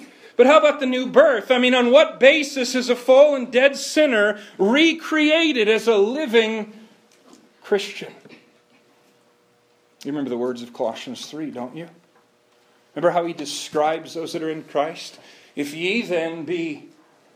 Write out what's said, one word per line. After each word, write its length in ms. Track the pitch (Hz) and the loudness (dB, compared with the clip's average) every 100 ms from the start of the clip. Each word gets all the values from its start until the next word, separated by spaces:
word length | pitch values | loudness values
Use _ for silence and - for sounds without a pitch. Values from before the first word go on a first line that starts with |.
| - _ - - | -20 _ -6 4
But 100 | 254 | 6
how 100 | 311 | 6
about 220 | 302 294 | 4 0
the 80 | 262 | -2
new 180 | 254 262 | -4 2
birth? 460 | 254 311 226 - | 4 4 2 0
I 80 | 247 | 2
mean, 160 | 254 254 | 2 2
on 160 | 240 | 4
what 280 | 277 311 - | 4 4 4
basis 540 | 254 311 285 269 247 | 4 4 -2 -6 -4
is 160 | 254 240 | -4 -2
a 60 | 240 | -2
fallen, 560 | - 262 294 277 240 | 4 6 6 4 -2
dead 240 | 240 277 269 | 2 2 0
sinner 640 | - 311 302 220 208 208 - - | -4 0 2 2 0 -2 -12 -2
recreated 1080 | 196 277 330 320 - 311 302 320 330 254 214 | 0 4 2 0 -4 0 2 2 0 0 0
as 180 | 220 220 | 0 2
a 100 | 208 | 2
living 760 | 208 277 294 226 220 220 214 - - _ _ _ _ - _ _ | 0 -2 0 2 2 -4 -10 -16 -20 _ _ _ _ -20 _ _
Christian? 520 | - 202 - - - - - - _ _ _ _ _ _ _ _ _ _ _ _ _ _ _ _ | -4 -2 -2 -12 -18 -20 -20 -20 _ _ _ _ _ _ _ _ _ _ _ _ _ _ _ _
You 80 | 139 | -10
remember 180 | 147 131 | -8 -6
the 80 | 120 | -4
words 240 | 127 120 | -6 -6
of 120 | 120 | -14
Colossians 540 | - 117 113 135 117 - | -8 -8 -6 -14 -16 -14
three, 240 | 147 151 | -12 -12
don't 240 | 120 123 160 | -12 -12 -14
you? 120 | 165 _ _ _ _ _ _ _ _ _ _ 147 | -18 _ _ _ _ _ _ _ _ _ _ -2
Remember 160 | 170 | 0
how 140 | 170 170 | 0 -4
he 80 | |
describes 800 | 165 143 147 - 151 151 160 131 | -8 -12 -12 -6 -2 -2 -2 -8
those 200 | 165 - | -12 -10
that 80 | 165 | -8
are 80 | 160 | -8
in 140 | 156 | -8
Christ? 560 | - 147 151 170 - - - - _ - | -6 -4 -4 -8 -18 -20 -20 -20 _ -10
"If 180 | 143 | -8
ye 280 | 156 180 226 | -6 -4 -4
then 420 | 180 175 165 165 | -2 -4 -4 -8
be 460 | 151 175 165 143 - _ _ _ _ | -8 -6 -6 -10 -16 _ _ _ _